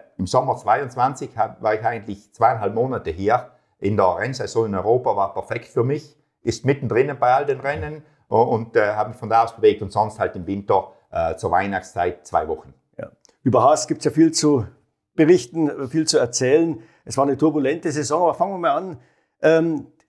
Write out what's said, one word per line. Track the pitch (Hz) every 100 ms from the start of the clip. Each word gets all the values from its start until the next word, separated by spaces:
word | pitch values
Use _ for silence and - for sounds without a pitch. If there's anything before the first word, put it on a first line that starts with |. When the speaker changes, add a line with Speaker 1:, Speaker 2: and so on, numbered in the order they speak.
| - -
Speaker 1:
im | 90
Sommer | 127 131 -
zweiundzwanzig | 101 123 131 123 127 139 131 117
hab, | 110 -
war | 110
ich | 110
eigentlich | 117 113 107 101 _
zweieinhalb | - 117 120 101
Monate | 113 131 117 -
hier | 82 98 123 - _ _ _
in | 101 104
der | 92 87
Rennsaison | 120 123 104 117 110
in | 95
Europa, | 101 127 123
war | 101 98
perfekt | 95 - 113 -
für | 127
mich, | 123 151 - _ _ _
ist | 117 -
mittendrin | 160 139 127 110 143 127
bei | 123
all | 131
den | 143 131
Rennen | 139 151 151 151 - _ -
und, | 110 123
und, | 113 117 113
äh, | 104
habe | 107 107
mich | 117
von | 107
da | 113
aus | 113
bewegt | - 107 107
und | 95
sonst | 107 107 -
halt | 92 98
im | 85
Winter, | 98 98 98 - - _
äh, | 85 82 82
zur | 92
Weihnachtszeit | 87 98 95 - 87 87 - -
zwei | 82 78
Wochen. | - 67 - _ -
Speaker 2:
Ja. | - _ _ _
Über | 131 117
Haas | 127 151 -
gibt's | 156
ja | 147
viel | 151 160
zu | 160 151 139 98 - _ _ _
berichten, | - 156 180 - 165 151 - 131
viel | 156 156
zu | 160
erzählen. | 123 - 127 151 165 131 - _
Es | - 135
war |
eine | 139 135
turbulente | 160 151 131 160 165
Saison, | 147 135 156
aber | 170
fangen | - 185
wir | 190
mal | 170
an. | 143 190 135 _ _ _ _
Ähm, | 156 160 165 151 - _